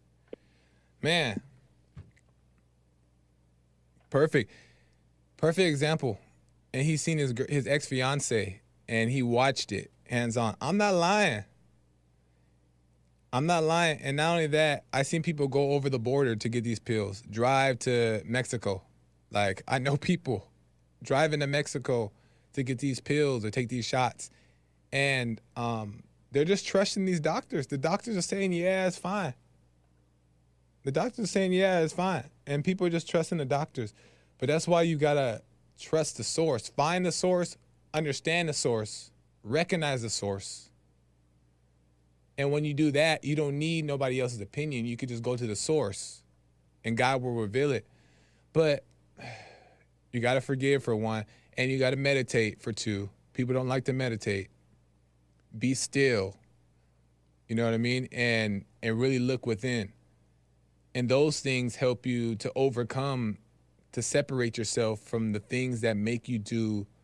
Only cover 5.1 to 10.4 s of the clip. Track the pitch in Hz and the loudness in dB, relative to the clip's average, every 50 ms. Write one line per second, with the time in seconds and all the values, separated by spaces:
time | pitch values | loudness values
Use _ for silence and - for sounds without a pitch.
5.1 | _ _ _ _ _ - - 156 165 175 190 175 151 139 139 151 160 160 - 127 | _ _ _ _ _ 0 0 2 2 4 2 2 2 2 2 0 0 0 0 -2
6.1 | 104 - - _ _ _ _ _ _ _ _ _ - 131 135 156 160 147 - - | -4 -6 -10 _ _ _ _ _ _ _ _ _ -4 -2 0 2 0 0 0 0
7.1 | 165 156 143 131 123 113 135 - 147 143 131 - 139 151 - - 139 127 127 131 | 0 0 0 0 -2 -2 -2 -2 0 0 0 0 0 -2 -2 -2 -2 -2 0 0
8.1 | 143 143 139 - 123 110 98 98 92 - - _ _ _ _ - 117 113 113 117 | 0 -2 -2 0 0 0 0 -2 -6 -12 -16 _ _ _ _ -4 -2 0 0 0
9.1 | 127 139 127 120 117 120 127 135 131 - - - 101 92 - - _ _ _ - | 0 0 0 2 2 2 2 2 2 0 -4 -4 -6 -6 -6 -8 _ _ _ -4
10.1 | 123 120 120 117 110 123 | -2 -2 0 0 0 0